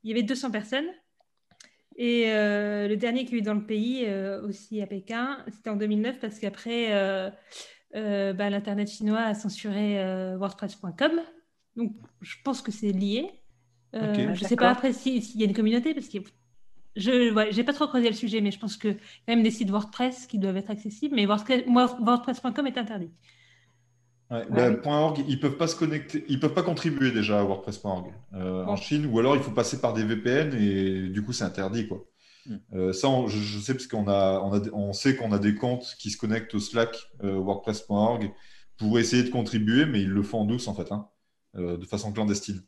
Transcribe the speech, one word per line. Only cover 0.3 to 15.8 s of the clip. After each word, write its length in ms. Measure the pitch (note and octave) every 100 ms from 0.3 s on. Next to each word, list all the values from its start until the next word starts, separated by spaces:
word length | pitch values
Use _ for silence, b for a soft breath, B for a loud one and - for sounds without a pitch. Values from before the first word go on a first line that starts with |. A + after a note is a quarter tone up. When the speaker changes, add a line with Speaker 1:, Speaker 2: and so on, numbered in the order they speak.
| C4
Speaker 1:
cents 160 | C4
personnes. 340 | G#3 G#3 C4 D#4+ - _ _ _ _ _ _ b b b -
Et, 280 | A#3+ A#3+ A3+
euh, 560 | G#3+ G#3 G#3 G#3 G#3 G#3
le 80 | G#3+
dernier 280 | A#3+ A#3+ B3+
qu'il 80 | A#3+
y 20 |
a 20 |
eu 60 | G#3
dans 80 |
le 120 | G#3 G#3
pays, 400 | G#3+ A#3 C4 A3+
euh, 340 | G3 F#3+ G3 G#3
aussi 340 | G3+ - G#3+
à 60 | G3+
Pékin, 500 | G3 F#3+ A3+ B3+ C#4 A#3+
c'était 180 | - A3+
en 60 | G#3
deux 120 | G#3+
mille 140 | G#3
neuf, 180 | A3+ B3+
parce 200 | A3 G#3+
qu'après, 540 | G3+ G3+ A#3 A#3 A3+
euh, 360 | G3+ F#3+ F#3+ F#3+ G3+ B B B B _ G#3+
euh, 380 | G#3+ G3+ G3
bah, 160 | F#3+ G3+
l'Internet 380 | G3+ G#3 G3+ G#3
chinois 300 | - G#3+ G#3+
a 120 | A3+
censuré, 680 | G#3+ G3+ - G#3+ G3+ G#3 G3+
euh, 360 | F#3+ F#3 F#3 F#3
wordpress 380 | G3 G3 G3 -
point 180 | F3
com. 180 | E3+ D4+ E4 E4 - _ _ _ A#3
Donc, 160 | A#3 - - _
je 140 | F3+ -
pense 180 | C4+ C4
que 100 | -
c'est 200 | G#3 G#3
lié. 360 | F#3+ G3 A3 F4+ - - _ _ _ _
Euh, 200 | A3+ G#3+ G#3 G#3
Speaker 2:
Ok. 60 | F#3+
Speaker 1:
je 40 | G3
sais 100 | A#3+
Speaker 3:
D'accord. 120 | B3
Speaker 1:
pas 40 |
après 220 | B3 C4+
si, 280 | - B3+ B3+
s'il 200 | - G#3+
y 20 |
a 40 | G#3+
une 60 |
communauté, 400 | G#3+ G#3+ A#3